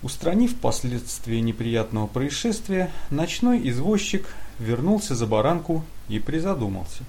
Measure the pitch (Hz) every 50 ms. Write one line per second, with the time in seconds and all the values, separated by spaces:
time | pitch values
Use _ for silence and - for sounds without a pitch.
0 | - 123 - - - 160 175 208 240 240 - - - 123 113 - - 127 123 120
1 | - - - - - 117 113 113 113 113 113 110 113 117 117 113 110 110 - 110
2 | 107 104 - 131 131 143 - - - 240 220 208 - - 190 185 185 180 - -
3 | - - 139 143 160 170 - - - 247 247 233 - 135 120 120 139 190 214 208
4 | 208 - - 196 - - - - - - - - 117 110 117 120 131 175 208 208
5 | 208 - 131 113 117 107 110 107 110 143 170 170 160 - 170 156 156 - - -
6 | - - - 107 - - 143 160 160 196 196 151 117 101 95 95 92 - - -
7 | 131